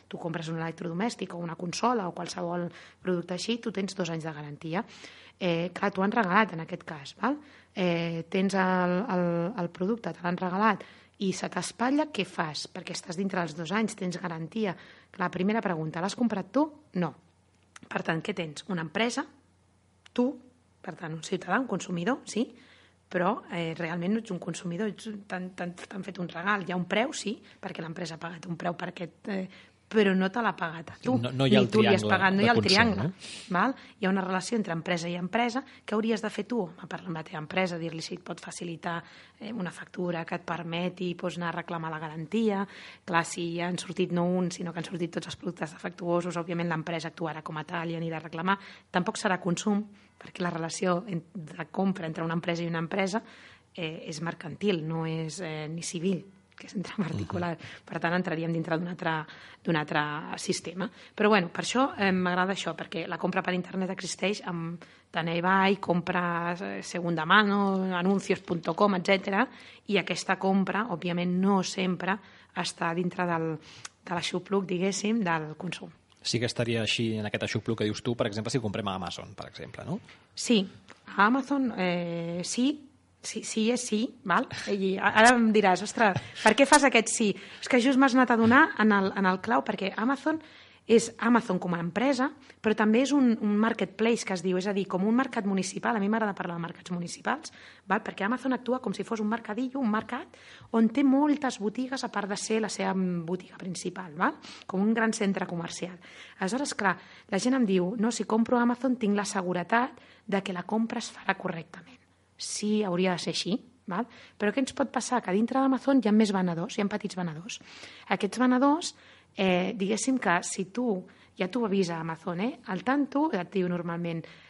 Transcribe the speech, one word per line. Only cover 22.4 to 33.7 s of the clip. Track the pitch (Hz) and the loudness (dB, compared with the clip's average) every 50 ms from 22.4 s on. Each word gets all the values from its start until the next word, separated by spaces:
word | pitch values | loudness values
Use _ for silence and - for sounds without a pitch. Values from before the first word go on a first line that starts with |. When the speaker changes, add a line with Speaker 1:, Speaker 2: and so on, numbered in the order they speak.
| 262 - - - - - - - _ _ _ _ _ _ | -4 -4 -6 -14 -20 -20 -20 -20 _ _ _ _ _ _
Speaker 1:
però, | - 175 175 190 240 359 - - | -2 0 2 2 0 -2 -4 -6
eh, | 220 170 165 160 165 | -6 -4 -4 -4 -4
realment | 165 175 160 175 175 170 185 214 | -6 -6 -4 -4 -2 -2 0 -2
no | 226 | -2
ets | 226 - | -2 -6
un | 185 170 | -8 -6
consumidor, | - 180 160 - - 175 170 170 220 214 | -6 -8 -8 -6 -8 -6 -6 -4 -4 -6
ets | 175 - - | -6 -8 -10
un, | 220 208 202 202 | -12 -12 -12 -10
t'han, | - 190 180 185 185 185 | -10 -8 -8 -8 -10 -8
t'han, | - 180 175 175 | -8 -8 -8 -8
t'han | - - - - 196 185 | -10 -14 -12 -12 -10 -10
fet | 190 180 190 | -10 -8 -8
un | 175 | -8
regal. | 165 - 165 175 202 208 196 175 | -8 -8 -4 -2 0 0 0 -2
Hi | 165 | -2
ha | 180 | -2
un | 185 170 | -2 -2
preu, | - 202 208 240 294 - | 0 2 0 0 0 -2
sí, | - - 202 214 - - - - _ | -4 -6 -6 -6 -6 -10 -18 -18 _
perquè | - 180 - - | -12 -10 -10 -8
l'empresa | 165 160 160 185 175 156 165 | -8 -8 -8 -6 -8 -8 -8
ha | 156 | -8
pagat | - 165 175 160 156 | -10 -10 -10 -10 -8
un | 185 170 | -8 -6
preu | 156 - 170 151 | -4 -2 -4 -4
per | - 175 180 | -4 -6 -8
aquest, | - - 175 160 - _ - 220 | -8 -8 -10 -10 -12 _ -8 -6
eh, | 196 190 185 190 - - - - _ _ _ _ | -4 -4 -4 -6 -10 -18 -20 -20 _ _ _ _
però | - 220 208 196 185 | 4 4 6 6 6
no | 185 190 190 | 4 4 2
te | 190 247 | 2 0
l'ha | 226 202 165 | 0 0 0
pagat | - 180 165 160 165 160 - | -2 -4 -6 -6 -8 -12 -14
a | - - | -14 -6
tu, | - 247 262 | 0 0 2
Speaker 2:
No, | - 120 127 | 2 0 0
no | 131 127 135 | 2 4 6
hi | 135 - | 8 8
ha | 208 | 8
Speaker 1:
ni | 190 | 6
Speaker 2:
el | - | 6
Speaker 1:
tu | - 220 | 6 6
li | 214 | 6
has | - - - - | 6 6 4 4
Speaker 2:
triangle | 107 196 185 | 4 4 6
Speaker 1:
pagat, | 196 190 190 | 6 4 6
no | |
Speaker 2:
de | 196 214 | 6 6
Speaker 1:
hi | |
ha | 233 | 6
el | 240 226 | 6 6
Speaker 2:
consum, | 208 190 | 4 6
Speaker 1:
triangle, | 190 208 233 226 185 - - | 6 6 6 6 4 2 0
Speaker 2:
no? | 175 - - - - - - - - | -2 -4 -6 -12 -16 -14 -14 -6 -2
Speaker 1:
val? | 185 175 202 262 | 0 2 2 2